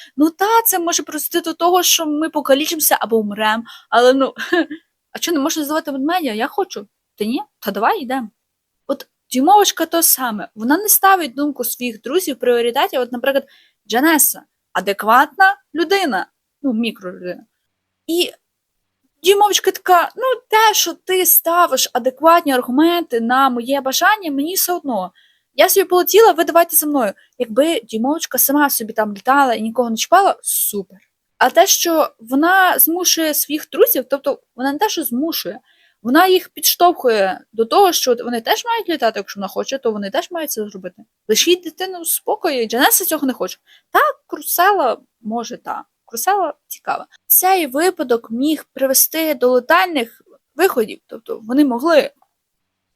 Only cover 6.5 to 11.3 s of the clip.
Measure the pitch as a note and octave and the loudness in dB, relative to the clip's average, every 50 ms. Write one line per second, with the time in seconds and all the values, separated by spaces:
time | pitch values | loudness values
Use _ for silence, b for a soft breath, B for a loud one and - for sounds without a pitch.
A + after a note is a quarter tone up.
6.5 | - - F#4 - - G#3 G#3 - _ _ _ _ _ - G#3+ G#3+ B3 E4+ G#4 - | -4 -4 -6 -6 -6 -14 -16 -16 _ _ _ _ _ -8 -6 -4 -4 -4 -6 -8
7.5 | _ _ - - G3+ G#3 A3 C#4+ A4 G#4 C#4+ A3+ B3+ C4+ A#3 G3+ _ _ _ _ | _ _ -8 -8 -4 -2 0 0 0 -2 -4 -6 -6 -6 -6 -8 _ _ _ _
8.5 | _ _ _ _ _ _ _ - C#4 C#4 - _ _ _ _ - - B3+ C4+ E4+ | _ _ _ _ _ _ _ -8 -8 -8 -10 _ _ _ _ -6 -2 0 2 4
9.5 | G4+ G#4 G4 - - - E4 D#4+ - E4+ E4 - - B3+ C4 A#3+ A3 G3+ - - | 6 6 6 4 0 -4 -4 -2 -2 0 0 0 0 0 -2 -6 -6 -8 -10 -12
10.5 | _ G#3+ A3 B3 D4 F4+ G#4+ G4+ - - - G4 G4 F#4 D#4+ C4 | _ -6 -2 0 0 0 0 0 0 2 4 4 4 4 2 -4